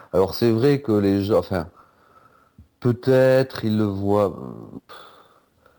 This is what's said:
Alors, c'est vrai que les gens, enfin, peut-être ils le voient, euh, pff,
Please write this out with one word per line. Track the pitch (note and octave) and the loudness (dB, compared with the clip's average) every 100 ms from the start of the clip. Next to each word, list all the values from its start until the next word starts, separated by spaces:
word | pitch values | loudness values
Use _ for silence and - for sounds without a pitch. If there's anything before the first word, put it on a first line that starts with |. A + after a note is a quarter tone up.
| - | -4
Alors, | F2+ F#2+ | 0 0
c'est | - A#2+ | 0 0
vrai | A2+ C#3 C#3+ | 2 2 0
que | - | 0
les | G#2 G2 G2+ | 0 2 0
gens, | G2 G2 | 0 0
enfin, | F#2 F#2 E2 _ _ _ _ _ _ _ _ _ - _ | 0 -6 -6 _ _ _ _ _ _ _ _ _ -20 _
peut-être | B2 A#2 - C3 C3 C3 C3 - | -2 -2 2 4 4 4 0 -4
ils | A2 G#2+ | -2 -2
le | |
voient, | G#2+ G2 G2 G#2 G2+ | -2 -2 0 0 0
euh, | C2 B1+ A1 A1+ - _ | -4 -14 -16 -18 -20 _
pff, | - - - _ _ _ _ _ | -20 -20 -20 _ _ _ _ _